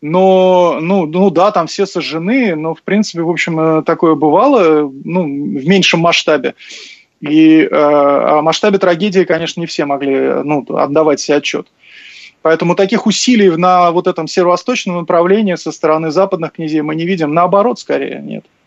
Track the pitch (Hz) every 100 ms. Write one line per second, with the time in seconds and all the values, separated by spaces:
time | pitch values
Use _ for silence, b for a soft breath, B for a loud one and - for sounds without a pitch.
0 | 147 180 190 190 185 185 175 139 165 196
1 | 156 175 196 165 202 190 156 - 190 175
2 | 139 156 175 262 226 156 160 160 - 202
3 | 208 165 165 165 - 160 160 160 156 160
4 | 165 151 151 165 269 262 170 151 143 135
5 | 160 180 156 143 147 143 139 196 - 170
6 | 170 - - 151 135 - B B B B
7 | B _ 147 156 160 160 156 151 147 147
8 | 143 143 123 151 156 - 214 196 190 165
9 | 208 185 175 160 160 - 165 - 147 139
10 | 139 135 135 139 139 147 - - 143 147
11 | 151 139 - 147 - - - _ B B
12 | B B B _ 160 160 175 170 190 233
13 | 220 - - 233 196 165 180 180 175 170
14 | 185 175 156 - 175 180 - 247 - 175
15 | 165 175 175 208 208 170 160 - 160 156
16 | 160 156 196 185 160 - 160 156 151 156
17 | 170 190 156 160 180 196 226 240 - 139
18 | 139 143 143 - - _